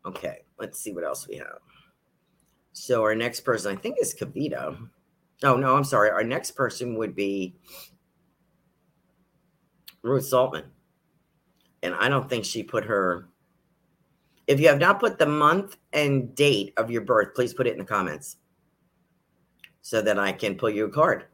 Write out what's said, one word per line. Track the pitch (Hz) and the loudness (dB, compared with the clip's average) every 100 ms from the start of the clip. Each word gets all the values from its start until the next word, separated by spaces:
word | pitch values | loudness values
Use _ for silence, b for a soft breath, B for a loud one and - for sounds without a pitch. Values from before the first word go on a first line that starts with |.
| 92 | -14
Okay, | 95 98 - _ _ | -10 -10 -12 _ _
let's | 104 - | -14 -10
see | 110 | -10
what | 90 | -8
else | 80 67 - | -6 -8 -10
we | 65 | -14
have. | - - _ b b _ _ _ _ _ _ _ _ - | -14 -18 _ b b _ _ _ _ _ _ _ _ -18
So | - 120 | 0 2
our | 110 110 | 4 2
next | 120 120 | -2 -4
person, | - 113 98 98 | -2 -2 -2 -6
I | |
think, | 233 277 | -6 -2
is | - | -4
Kavita. | - - - 147 - 135 90 113 _ _ _ _ _ 139 | -4 -8 -6 -6 -6 -8 -10 -18 _ _ _ _ _ 2
Oh, | 127 | 4
no, | 135 135 | 4 2
I'm | 139 | 4
sorry. | 120 104 | 4 4
Our | 92 113 | 2 -2
next | 147 - | -4 -6
person | - 123 - 123 113 | -4 -4 -4 -8 -4
would | 110 - | -4 -2
be | 101 98 92 - B B B _ _ _ _ _ _ _ _ _ _ _ _ _ _ _ _ _ _ _ - _ | -2 -2 -6 -10 B B B _ _ _ _ _ _ _ _ _ _ _ _ _ _ _ _ _ _ _ -20 _
Ruth | 113 135 - | -2 -2 2
Saltman. | 127 131 80 - _ _ _ _ _ _ _ _ _ _ _ | 2 2 -2 -12 _ _ _ _ _ _ _ _ _ _ _
And | 90 85 | -6 0
I | 113 | 2
don't | 139 135 | 2 0
think | 120 | -4
she | 98 113 | -4 -8
put | - 113 | -4 -4
her, | 104 104 92 85 - _ _ _ _ _ _ _ _ _ _ _ - | 0 0 2 -2 -8 _ _ _ _ _ _ _ _ _ _ _ 0
if | 139 | 6
you | 156 | 6
have | 143 | 6
not | 175 196 | 4 4
put | 240 - | 0 2
the | 151 | 0
month | 151 151 175 196 - _ | 4 4 2 -2 -14 _
and | 151 147 139 120 - | 0 2 0 -2 2
date | 143 113 95 - | 2 2 -2 -4
of | 113 | -2
your | 117 | -4
birth, | 104 113 101 | 2 2 2
please | - 123 | 0 -2
put | - 120 | 0 -2
it | |
in | - | -2
the | 95 | -2
comments | 104 87 76 - - _ _ _ _ _ _ _ _ _ _ _ _ - _ | -2 -2 -6 -12 -18 _ _ _ _ _ _ _ _ _ _ _ _ -20 _
so | - 110 | -2 0
that | 107 101 | 2 2
I | 98 | 0
can | 95 104 95 | 0 -4 -2
pull | 113 | -2
you | 107 | 0
a | 107 | -2
card. | 135 165 110 - | 2 2 2 -6